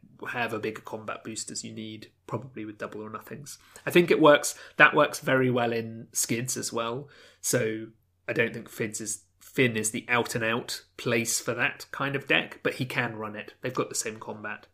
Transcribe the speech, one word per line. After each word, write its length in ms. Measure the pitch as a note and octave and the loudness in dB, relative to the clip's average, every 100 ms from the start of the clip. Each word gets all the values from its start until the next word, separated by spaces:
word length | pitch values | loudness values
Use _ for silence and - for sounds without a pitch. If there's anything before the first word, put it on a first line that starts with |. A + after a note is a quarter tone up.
| - - - | -20 -14 -8
however 300 | B2 A#2 A2 | -4 -4 -2
big 200 | G#2+ G#2+ | -4 -6
a 20 | |
combat 420 | - A2 G#2+ - | -10 -10 -8 -10
boost 260 | G#2+ A2 - | -10 -10 -8
as 120 | A2+ | -10
you 80 | A2+ | -10
need, 380 | A2 A2 G#2+ G#2 _ - | -10 -10 -12 -16 _ -8
probably 380 | A#2 C3 A#2+ | -8 -8 -10
with 140 | G#2+ G#2+ | -12 -10
double 240 | G#2+ G#2 | -10 -10
or 80 | G#2+ | -10
nothings. 480 | G#2+ - A2+ - - - - | -12 -12 -14 -14 -18 -20 -10
I 60 | - | 2
think 200 | F3 F3 | 4 6
it 100 | - | 8
works, 340 | D3+ D3 - - - - | 10 10 6 -6 -8 6
that 160 | D3+ | 8
works 240 | D3+ D3 - | 8 4 2
very 320 | - C3 B2+ | 2 4 4
well 220 | B2 A#2 | 2 2
in 340 | A#2 A2+ A2+ A#2+ | 0 -4 -10 -8
skids 440 | - - A#2 B2 A#2+ | -4 -2 -2 -2 -4
as 160 | G#2+ | -4
well. 360 | A#2 A#2 B2 C#3+ - - _ | -2 -2 -4 -8 -18 -20 _
So 460 | - B2 A2+ A2 A2 - _ _ - | -2 0 0 -2 -8 -16 _ _ -4
I 40 | |
don't 220 | B2 A#2 | 0 0
think 160 | A2+ G#2 | -2 -10
Fizz 300 | - A2+ G#2+ | -6 -6 -6
is, 200 | G#2+ - _ _ | -8 -8 _ _
Finn 360 | - - B2+ A2 | -6 2 2 2
is 140 | G#2+ | -2
the 160 | A#2 - | -4 0
out 260 | B2 A2+ | 0 0
and 100 | A#2+ | -2
out 380 | A2+ A#2 - - - - | 0 -2 -4 -10 -12 -8
place 440 | B2+ A#2+ A2+ - | 0 0 2 -2
for 120 | - | -2
that 320 | A#2 C#3 - - | -2 -2 -4 -10
kind 240 | - C#3 C#3 | -6 -4 -4
of 100 | - | 0
deck, 340 | D#3+ - - | 0 0 -4
but 120 | C#3 | -4
he 100 | - B2 | -2 -2
can 300 | - A#2+ G#2+ | -2 -2 -4
run 180 | G#2+ G#2+ | -8 -10
it. 180 | G#2 - | -14 -8
They've 140 | B2+ | -4
got 140 | - - | -4 -2
the 40 | |
same 240 | - A#2 A2 | -4 -6 -8
combat. 480 | - G#2+ G#2 G#2 - | -10 -10 -10 -10 -14